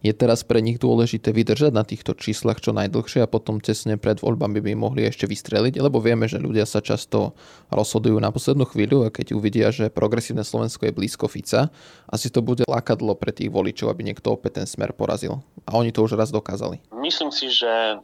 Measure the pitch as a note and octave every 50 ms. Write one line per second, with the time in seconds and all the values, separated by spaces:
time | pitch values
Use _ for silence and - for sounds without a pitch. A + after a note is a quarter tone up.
0 | - G#2+ G#2+ - C3 A#2 A#2 A#2 - _ A#2+ A#2 A2 A2+ A#2 A#2+ - B2 A#2 A2+
1 | A#2 A#2 - A2 - - G#2+ A2 A#2 - G#2+ A#2 D3+ D3 A#2+ A2 A2 - - -
2 | - - - - - - G#2+ - - A2+ G#2+ - - - A2+ G#2 G2+ G2+ - A#2
3 | A2+ - - C3 A#2+ - - A2 - - A2 G#2+ - - A2 - - A2 G#2+ G#2
4 | - G#2 A2 - - - A#2+ - - G2+ G#2 G#2 G#2 G#2+ G#2+ A2 G#2+ G#2+ C3 C3+
5 | A2 A2 - - - G2+ G2+ - - - - G#2 A2 B2+ C3 - C3+ C#3+ C3+ B2
6 | G#2+ A#2 A#2 A#2 G#2+ A2+ - - - - A2 A2 G#2 G#2+ - G#2+ - - G#2+ G#2+
7 | - _ - A2 G2+ G#2 - - - - - - _ _ - - G#2+ - - A2+
8 | A2 A#2 A2 G#2+ G#2+ G#2+ A#2 - - - C#3 C#3+ C3 - - - G#2 - C#3 C#3
9 | A#2+ A2 - - - - - G#2+ G2+ G#2+ G2+ A2+ G#2+ G#2+ A#2 - A2 G#2+ - -
10 | A2 G#2+ A2+ A#2 A#2 - A#2 G#2+ G#2 - - A#2 A2+ A2+ - - - A2 A2 A2
11 | G2 A2 - - - G#2+ - - - - - A2 C3 D#3 _ - - - - -
12 | _ - - A2 - A#2+ - C3 A#2 A#2 B2 A#2 B2 - C3+ A#2 - - A#2 -
13 | - G#2+ G2 - - - G#2+ - - G#2+ E2+ F#2+ F#2+ G2 - - - A2+ G#2+ -
14 | G#2+ G#2 G#2 - _ A2+ A2+ A#2 - - - - F#2+ - - - G#2 G#2 - -
15 | G#2 G2+ - - - F#2 - C#3 - _ _ - _ - A2 A2+ A#2+ A#2 A2+ -
16 | A2 A2+ - G#2 A2 - - G#2+ - - F#2+ G2+ G#2+ - - - _ _ - A#2
17 | C3+ E3 F3 - E3 D3 - - C#3 C3 A#2+ - A#2+ A#2 A2+ A2+ A2+ A2 G#2+ G2+